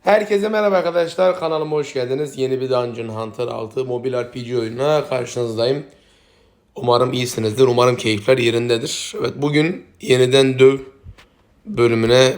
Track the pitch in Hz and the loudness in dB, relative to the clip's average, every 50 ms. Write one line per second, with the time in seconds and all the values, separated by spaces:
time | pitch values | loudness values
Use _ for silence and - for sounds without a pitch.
0 | _ 190 208 220 208 208 208 202 202 214 220 214 208 202 196 180 160 170 165 175 | _ 4 2 2 2 0 0 0 0 0 0 0 0 2 2 2 0 0 0 0
1 | 170 165 - - 185 185 175 - 165 160 160 156 156 156 151 151 143 143 - 135 | -2 -2 0 0 2 2 2 0 -2 -4 -2 -2 -4 -2 -4 -4 -4 -4 -4 -4
2 | 127 120 131 139 151 139 - 131 131 127 131 127 131 127 127 123 123 120 113 117 | -4 -2 -2 -4 -4 -6 -4 -4 -2 -2 -2 -2 -2 -2 0 -2 -2 -2 -6 -8
3 | 113 113 110 110 113 110 104 - 123 120 117 113 113 107 - 131 127 123 123 123 | -10 -8 -8 -8 -8 -8 -6 -8 -8 -6 -6 -8 -10 -8 -6 -6 -4 -4 -6 -6
4 | 117 131 123 123 120 120 - 131 123 117 127 120 113 110 113 120 135 151 151 151 | -4 -4 -4 -4 -6 -6 -10 -12 -10 -4 -4 -4 -4 -4 -4 -2 0 0 0 0
5 | 143 - 131 127 120 - - 123 120 117 110 110 117 123 139 147 147 - - _ | -2 -2 -6 -6 -6 -6 -6 -6 -6 -4 -2 -2 0 0 0 -2 -6 -14 -20 _
6 | _ _ _ _ _ _ _ _ _ _ _ _ _ _ _ - 123 123 120 120 | _ _ _ _ _ _ _ _ _ _ _ _ _ _ _ -4 0 2 2 2
7 | 127 120 117 123 123 120 - - 110 107 107 117 135 123 120 120 123 127 123 123 | 2 0 0 -4 -4 -4 -4 -4 -4 -4 2 2 2 4 4 4 2 2 2 0
8 | - 113 107 101 - - 131 127 117 117 113 117 120 120 120 113 131 - - - | -2 -2 -2 0 2 2 2 2 2 0 0 0 0 0 -2 -2 -2 -6 -8 -8
9 | - - - - - 117 - 127 139 147 147 151 156 165 190 - - _ _ _ | -10 -10 -8 -6 -6 -6 -4 -4 -4 0 2 2 0 0 -2 -6 -12 _ _ _
10 | - 110 127 127 127 123 131 139 135 131 131 127 131 135 139 135 - - _ _ | 0 2 4 4 4 4 6 4 4 4 4 6 6 6 6 4 -6 -14 _ _
11 | _ - - - - _ _ _ _ _ _ _ _ - 208 113 120 117 117 113 | _ -20 -20 -20 -20 _ _ _ _ _ _ _ _ -10 0 2 2 2 4 2
12 | 113 113 123 127 131 127 113 | 2 4 6 6 6 4 2